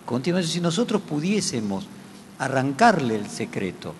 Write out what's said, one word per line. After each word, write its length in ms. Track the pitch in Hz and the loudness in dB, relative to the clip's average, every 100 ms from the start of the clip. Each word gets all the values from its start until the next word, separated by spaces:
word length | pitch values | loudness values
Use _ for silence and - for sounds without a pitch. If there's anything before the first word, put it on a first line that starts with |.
continuamente. 480 | - 120 135 180 165 | -2 -2 0 0 0
Si 80 | 175 | 0
nosotros 400 | 170 165 240 220 | 0 2 2 0
pudiésemos 800 | - 151 170 208 - 123 107 95 - - - - - - | 0 -2 0 0 0 -2 -2 -4 -6 -14 -18 -20 -20 -6
arrancarle 760 | 131 135 131 139 233 190 131 110 | 0 2 0 6 6 6 2 0
el 120 | 101 | -2
secreto 680 | - 110 120 98 82 87 80 | -6 -6 -4 -4 -6 -12 -12